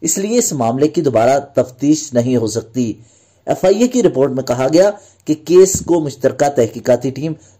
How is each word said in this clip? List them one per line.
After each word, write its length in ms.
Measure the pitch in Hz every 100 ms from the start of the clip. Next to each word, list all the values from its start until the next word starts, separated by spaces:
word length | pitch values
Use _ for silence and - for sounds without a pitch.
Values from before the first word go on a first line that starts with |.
इसलिए 360 | 165 190 208 240
इस 140 | -
मामले 360 | 147 113 131 151
की 140 | 170
दोबारा 360 | 143 110 120 139
तफ्तीश 720 | 143 - 117 - 143 151 -
नहीं 220 | 123 123 123
हो 120 | 110
सकती। 560 | 110 - 127 117 - _ _ _ _ -
एफ़आईए 380 | 156 185 208 247
की 140 | 247
रिपोर्ट 320 | 185 131 139
में 120 | 127
कहा 240 | 127 120 135
गया 220 | 165 202 202 - _ -
कि 80 |
केस 460 | 151 - 180 190 -
को 200 | - 170
मुश्तरका 480 | 147 - 131 - 143
तहकीकाती 600 | 127 113 120 127 120 131
टीम 240 | 131 160 151 _